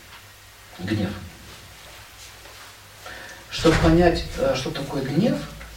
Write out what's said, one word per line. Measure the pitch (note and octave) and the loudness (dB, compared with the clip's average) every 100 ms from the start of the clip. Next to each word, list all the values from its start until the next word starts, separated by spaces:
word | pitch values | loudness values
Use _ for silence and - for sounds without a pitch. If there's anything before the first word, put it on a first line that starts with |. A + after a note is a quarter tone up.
| - - - - - - - - | -20 -20 -20 -20 -20 -20 -20 -10
Гнев. | G#2 G#2 F#2 - - - - - - - - - - - - - - - - - - - - - - - - | -4 -2 -2 -6 -14 -18 -20 -20 -20 -20 -20 -20 -20 -20 -20 -20 -20 -20 -20 -20 -20 -20 -18 -16 -16 -18 -12
Чтобы | - E3 D#3+ | 0 4 6
понять, | E3 E3 F3 E3 - - | 6 6 6 4 -4 -2
э, | C4+ | 0
что | - E3 | 0 -4
такое | D#3 - C#3+ | -8 -6 -6
гнев, | C3+ C#3+ A#3+ - - - - | -2 0 0 0 -6 -14 -18